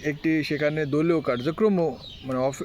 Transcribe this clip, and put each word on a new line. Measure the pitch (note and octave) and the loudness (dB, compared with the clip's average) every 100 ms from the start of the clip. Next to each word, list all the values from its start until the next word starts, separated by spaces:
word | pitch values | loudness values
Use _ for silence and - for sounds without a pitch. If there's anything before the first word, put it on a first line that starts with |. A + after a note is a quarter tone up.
একটি | D3+ D3 D#3+ D#3+ | -2 -2 2 2
সেখানে | C#3+ D3 D3 D#3 D3 | 0 0 0 0 0
দলীয় | D3 E3+ E3 | 2 2 2
কার্যক্রম, | D3 B2 B2+ D#3 G#3+ F#3 E3 B2 - - C3+ | 2 -2 -2 2 2 4 0 -2 -10 -12 -6
মানে | B2+ | 0
অফ-, | C3 C3+ | 0 -2